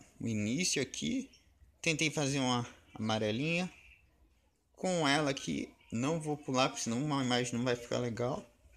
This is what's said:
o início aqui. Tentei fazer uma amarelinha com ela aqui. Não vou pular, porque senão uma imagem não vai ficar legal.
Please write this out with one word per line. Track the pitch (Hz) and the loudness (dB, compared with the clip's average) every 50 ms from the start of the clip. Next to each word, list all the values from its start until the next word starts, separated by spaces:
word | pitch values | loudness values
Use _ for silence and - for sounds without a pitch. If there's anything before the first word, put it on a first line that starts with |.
| - - - - | -20 -20 -12 -8
o | - 113 | -6 -4
início | 110 104 104 107 123 160 - - - 151 | -2 0 0 0 0 0 0 0 0 0
aqui. | 127 - - - 147 156 247 269 269 - - - _ _ _ _ - - _ _ | -2 -2 -4 -4 -2 -2 -2 -2 -4 -6 -12 -20 _ _ _ _ -20 -20 _ _
Tentei | - 165 156 143 165 147 | -2 0 0 2 0 0
fazer | - 156 143 135 139 139 | 2 0 0 2 2 2
uma | 131 127 123 120 117 - - - - - - | 2 2 2 2 0 -2 -8 -18 -20 -16 -8
amarelinha | - 110 110 110 110 110 107 107 123 147 160 170 175 180 175 - - - - - - _ _ _ _ _ _ _ _ _ _ _ _ _ _ _ | -4 -2 0 0 2 2 0 0 0 0 0 0 -2 -2 -4 -8 -12 -20 -20 -20 -20 _ _ _ _ _ _ _ _ _ _ _ _ _ _ _
com | - - 185 180 170 156 | -4 -2 0 2 2 4
ela | 139 139 156 151 139 | 4 4 4 4 2
aqui. | 139 - - - 71 - - - - - _ - | 0 -2 -4 -4 -4 -4 -4 -6 -10 -18 _ -6
Não | 113 113 127 147 170 165 | -4 -2 0 0 0 0
vou | 151 151 147 | -2 -2 -4
pular, | 147 - 147 131 127 135 131 | -4 -4 0 2 2 2 2
porque | 135 - - | 0 -2 -4
senão | 117 113 123 147 | -2 -2 -2 0
uma | 151 139 139 | 0 0 0
imagem | 127 123 123 123 123 127 123 | 2 2 2 2 2 0 -2
não | 117 123 | 0 0
vai | 127 123 | 0 0
ficar | 120 - - 120 120 | 0 -2 -4 -2 -2
legal. | 123 120 110 113 120 127 156 208 - - - _ - - - | -2 -2 -2 -2 -2 -2 -2 -4 -8 -12 -20 _ -20 -20 -20